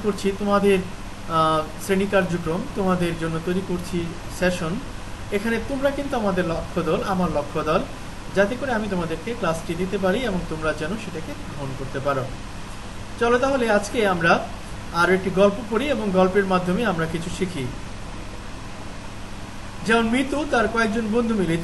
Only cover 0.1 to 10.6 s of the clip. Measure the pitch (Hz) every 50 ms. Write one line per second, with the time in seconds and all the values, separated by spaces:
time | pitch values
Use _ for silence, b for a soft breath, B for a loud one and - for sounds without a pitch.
0.1 | 196 - - 196 196 - 208 202 202 202 196 202 196 185 185 - - - - -
1.1 | - - - - 165 160 160 156 160 156 151 - - - - - 196 190 202 202
2.1 | 208 196 180 165 170 170 - 160 160 190 233 - - 220 196 185 180 175 175 170
3.1 | 165 160 160 165 160 160 160 180 180 190 185 - 175 175 - - 185 175 170 170
4.1 | 170 - - - - - 180 180 180 175 170 160 180 247 - - - - - -
5.1 | - - - - 208 202 202 226 233 - - - 277 262 277 277 277 - 285 277
6.1 | 277 240 214 202 185 180 175 165 165 156 - - - 180 156 156 165 - - 208
7.1 | 190 180 180 165 151 147 143 - - 156 151 151 160 202 262 - - - - -
8.1 | - - - - - 185 202 202 254 240 277 262 240 214 220 202 185 180 170 160
9.1 | 160 160 - 226 240 - - 165 160 - - - 170 165 185 185 208 196 190 185
10.1 | 185 254 262 226 190 175 165 - 160 156